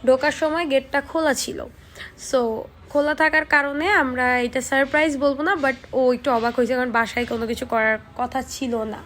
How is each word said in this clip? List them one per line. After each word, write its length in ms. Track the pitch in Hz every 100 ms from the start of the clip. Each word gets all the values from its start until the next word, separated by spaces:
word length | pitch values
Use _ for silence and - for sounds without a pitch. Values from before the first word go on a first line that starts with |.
| 247
ঢোকার 260 | 262 294
সময় 340 | - 311 320 330
গেটটা 340 | 269 269 285
খোলা 340 | 277 330 311
ছিল। 320 | 254 - 67 58 - - - - - -
So 320 | 262 233 220 - - -
খোলা 260 | 294 294
থাকার 300 | 302 311 311
কারণে 440 | 302 294 285 285 349
আমরা 520 | 403 269 247 247 247
এটা 200 | 240 254
সারপ্রাইজ 580 | 247 269 277 302 311 277
বলবো 240 | 285 269
না, 140 | 320 392
but 120 | 269 254 -
ও 200 | 254 254
একটু 180 | 247 277
অবাক 260 | 233 233 240
হয়েছে, 180 | 233
কারণ 160 | 254 254
বাসায় 360 | 233 226 - 240
কোনো 200 | 233 226
কিছু 200 | 233 254
করার 320 | 233 220 220 - -
কথা 260 | 247 269
ছিল 420 | 254 - 262 233
না। 140 | 220 214